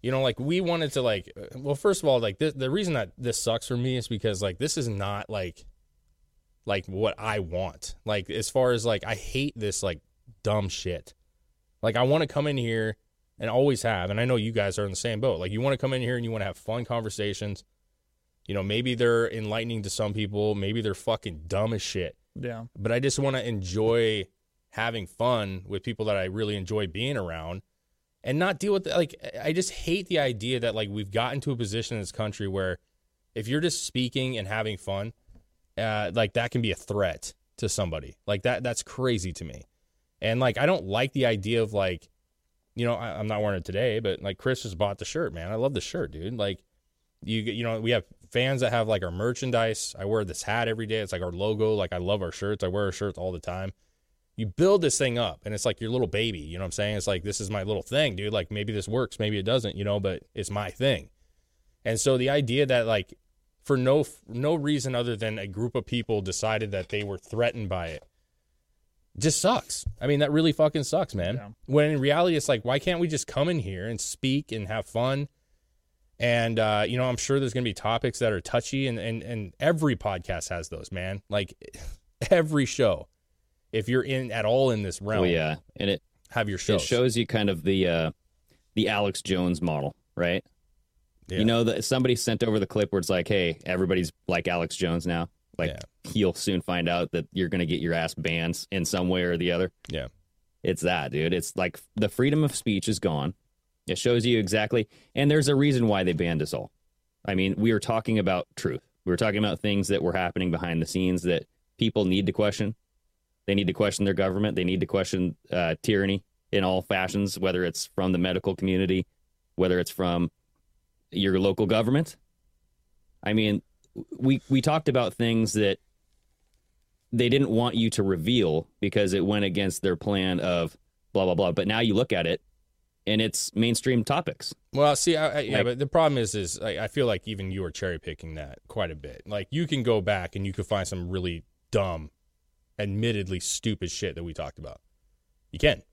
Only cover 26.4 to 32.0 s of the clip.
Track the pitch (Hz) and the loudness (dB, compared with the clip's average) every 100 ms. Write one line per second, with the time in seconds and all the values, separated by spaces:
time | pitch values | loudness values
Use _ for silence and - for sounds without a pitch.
26.4 | 104 104 90 107 98 90 127 139 90 82 | -2 -4 -2 -2 -2 -4 -4 -4 -4 -6
27.4 | 80 92 - _ _ _ _ _ - 139 | -8 -10 -12 _ _ _ _ _ -4 0
28.4 | 180 170 202 196 190 - 156 - 139 - | 0 0 0 0 2 0 0 -4 -12 -6
29.4 | - 160 185 - - 180 180 165 139 113 | -2 0 -2 -4 -2 -2 0 0 0 0
30.4 | 113 127 117 107 107 104 101 104 123 135 | -2 0 0 -2 -4 -4 -2 0 0 -2
31.4 | 143 123 110 110 113 113 | -4 -4 -2 -4 -4 -6